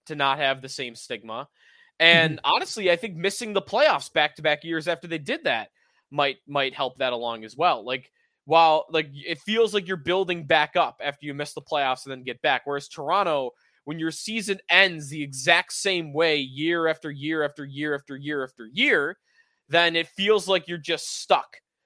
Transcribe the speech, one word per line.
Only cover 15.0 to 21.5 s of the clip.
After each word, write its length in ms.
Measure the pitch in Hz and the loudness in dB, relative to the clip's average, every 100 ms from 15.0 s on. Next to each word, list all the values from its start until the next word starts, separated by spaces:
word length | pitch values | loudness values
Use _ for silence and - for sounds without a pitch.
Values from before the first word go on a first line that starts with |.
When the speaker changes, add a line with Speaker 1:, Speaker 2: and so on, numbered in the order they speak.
| 143 | -8
Speaker 1:
the 140 | 156 | -8
exact 500 | 143 131 139 170 - | -8 -2 2 2 2
same 400 | - 202 180 156 | -4 -2 -2 -2
way 260 | 143 165 151 | 0 2 2
year 500 | 131 131 160 170 160 | -2 -4 -2 0 0
after 220 | 156 151 | -2 -6
year 340 | 143 151 160 | -8 -4 -2
after 200 | 147 151 | -2 -4
year 300 | 139 139 151 | -12 -6 -4
after 220 | 143 - 139 | -4 -6 -10
year 260 | 143 147 | -6 -4
after 240 | 127 - 113 | -6 -10 -10
year, 520 | 147 285 180 147 190 _ _ _ _ _ | 0 2 2 0 -6 _ _ _ _ _
then 260 | 165 170 | 2 4
it 140 | 165 165 | 2 -4
feels 400 | - 202 214 185 | -2 2 2 2
like 180 | 185 165 | -2 -2
you're 120 | 175 | -8
just 420 | 147 160 - - | -4 -6 -6 -10
stuck. 380 | - 160 - | 2 2 2